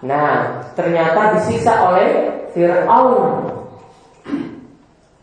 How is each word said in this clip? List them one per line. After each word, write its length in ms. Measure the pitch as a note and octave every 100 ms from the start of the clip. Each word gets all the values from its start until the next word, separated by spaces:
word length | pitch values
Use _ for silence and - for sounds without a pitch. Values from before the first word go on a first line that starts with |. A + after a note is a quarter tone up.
| B2+
nah, 580 | C#3+ D3 B2+ - - - -
ternyata 580 | F3 E3+ D#3+ G#3+ G#3+ F3+
disiksa 380 | - - - - F3+
oleh 180 | F#3 G#3 - - - -
Fir'aun. 960 | F3+ E3+ F3 - A#3+ E3+ D#3 - - - - - - - - - _ - - - - - - _ _ _ _